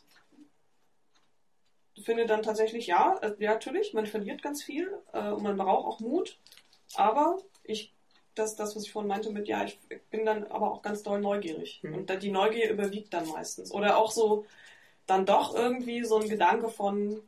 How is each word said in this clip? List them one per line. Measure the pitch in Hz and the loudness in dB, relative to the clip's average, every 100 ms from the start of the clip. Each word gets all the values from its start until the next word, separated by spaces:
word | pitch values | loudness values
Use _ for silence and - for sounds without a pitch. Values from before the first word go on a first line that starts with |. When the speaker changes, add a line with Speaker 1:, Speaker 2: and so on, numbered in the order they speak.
| _ _ _ _ - _ _ _ _ _ _ _ _ _ _ _ _ _ _ - | _ _ _ _ -20 _ _ _ _ _ _ _ _ _ _ _ _ _ _ -12
Speaker 1:
finde | 202 226 226 | -2 0 2
dann | 214 | 2
tatsächlich, | 220 214 220 233 - | 0 0 0 -2 0
ja, | - 311 381 | 4 4 4
äh, | 214 208 | -2 -2
ja, | 208 | 0
natürlich, | 220 - 320 427 | 0 0 -2 -2
man | 220 214 | -2 -2
verliert | 220 202 294 | -4 -6 -6
ganz | 294 294 | -8 -8
viel, | - 285 381 392 - | -8 -6 -6 -6 -8
äh, | 226 208 | -6 -4
und | 208 | -2
man | 208 196 | -2 0
braucht | 190 214 - | 2 2 0
auch | - | -6
Mut, | 226 320 453 - _ - _ _ - - | -2 -2 -2 -8 _ -20 _ _ -12 0
aber | 208 220 311 381 - _ | 2 4 2 2 -6 _
ich, | - 214 - _ _ _ _ - | -8 -8 -8 _ _ _ _ -4
das, | 214 214 | -4 -4
das, | 208 214 | -8 -8
was | |
ich | 208 | -8
vorhin | 214 208 | -6 -4
meinte | 202 220 | -2 -4
mit, | 208 208 | -6 -4
ja, | 208 | -2
ich | 202 - - - _ | -4 -8 -16 -18 _
bin | 214 220 | -2 0
dann | 214 208 | 0 -2
aber | - 208 | -2 -2
auch | - | -2
ganz | 208 208 | -6 -6
doll | 208 202 | -2 -2
neugierig. | 202 202 170 156 - - | 0 0 -2 -8 -10 -10
Speaker 2:
Mhm. | 156 185 | -10 -8
Speaker 1:
Und | 190 | -4
da, | 190 | -4
die | 202 | -2
Neugier | 190 214 233 220 | 2 2 2 0
überwiegt | 202 202 208 - 175 | 2 -2 -4 -6 -6
dann | 160 | -6
meistens. | 160 - - - | -8 -10 -12 -8
Oder | 202 202 196 | 0 4 6
auch | 220 | 4
so, | 233 214 208 - - - - _ _ - | 4 4 4 0 -18 -20 -20 _ _ 0
dann | 190 190 | 2 6
doch | 214 - - | 4 4 0
irgendwie | 247 247 240 240 | 0 0 -2 -4
so | 226 220 | 2 2
ein | 214 | 2
Gedanke | 208 175 233 226 | 4 4 4 0
von, | - 202 202 208 214 | -2 -2 0 -2 -4